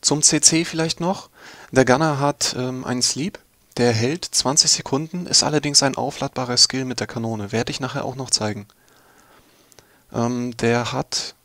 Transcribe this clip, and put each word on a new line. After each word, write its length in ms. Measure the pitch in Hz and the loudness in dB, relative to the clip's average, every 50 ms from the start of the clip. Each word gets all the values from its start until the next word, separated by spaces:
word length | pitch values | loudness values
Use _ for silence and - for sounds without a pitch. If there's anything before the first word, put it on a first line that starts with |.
Zum 200 | - - 147 151 | 0 0 0 4
C 200 | 147 - - 151 | 4 4 4 6
C 240 | - - 160 160 165 | 4 4 4 4 0
vielleicht 360 | - - 160 160 165 - - | 0 -2 -2 -2 -2 -2 -2
noch. 300 | 170 175 196 - - - _ - - - - - - - | -2 -2 -2 -2 -6 -18 _ -20 -20 -20 -20 -20 -16 2
Der 140 | - 127 131 | 4 4 6
Gunner 340 | 127 127 135 160 160 147 135 | 6 6 4 4 0 2 2
hat, 380 | 143 143 143 _ - - - - | 0 0 0 _ -4 -4 -2 -4
ähm, 260 | 127 127 127 127 127 | -4 -4 -6 -6 -4
einen 180 | - 123 123 | -4 -2 0
Sleep, 360 | 120 - - 123 143 202 - - _ _ _ _ _ _ _ | 0 0 0 -2 -4 -6 -6 -10 _ _ _ _ _ _ _
der 160 | - 123 120 | 2 2 4
hält 320 | 117 110 117 127 156 180 - | 4 4 2 0 0 -2 -6
zwanzig 480 | - - - - 127 139 - - - | -2 -2 0 0 2 2 2 4 2
Sekunden, 540 | - - - - - 135 160 160 - 180 175 | 2 -2 -2 -2 -2 -2 -2 -4 -8 -8 -6
ist 180 | - - - 151 | 2 2 2 2
allerdings 400 | 147 151 151 147 147 143 - - | 4 0 0 -2 2 2 2 2
ein 120 | 135 - | 2 0
aufladbarer 600 | - 120 135 - - 139 139 - - 127 123 123 | -2 -4 -6 -4 -4 -6 -4 -4 -4 -4 -2 2
Skill 280 | 120 - - - 131 131 | 2 2 4 2 -2 -2
mit 140 | 127 123 - | -4 -4 -4
der 80 | 120 | -6
Kanone. 460 | - - 123 113 113 113 107 101 101 | -6 -4 -4 -4 -4 -4 -4 -6 -2
Werde 180 | 107 113 123 - | -2 -2 -2 -2
ich 80 | 147 - | -4 -6
nachher 260 | 135 123 120 143 - | -6 -4 -4 -4 -6
auch 120 | - 127 | -6 -6
noch 140 | 135 131 113 | -8 -4 -4
zeigen. 360 | - - 107 107 104 101 101 _ _ _ _ _ _ _ _ _ _ _ _ _ - - _ _ _ _ _ _ - - _ _ _ _ _ _ | -2 -2 0 -2 -4 -6 -10 _ _ _ _ _ _ _ _ _ _ _ _ _ -20 -20 _ _ _ _ _ _ -20 -20 _ _ _ _ _ _
Ähm, 440 | - 113 117 120 123 120 123 123 120 | -4 -2 -2 -2 -2 -4 -6 -6 -6
der 340 | - - 117 117 120 120 113 | 0 2 2 2 2 0 -2
hat 460 | - 131 143 _ - - - - - _ _ | -4 -6 -6 _ -6 -6 -6 -8 -14 _ _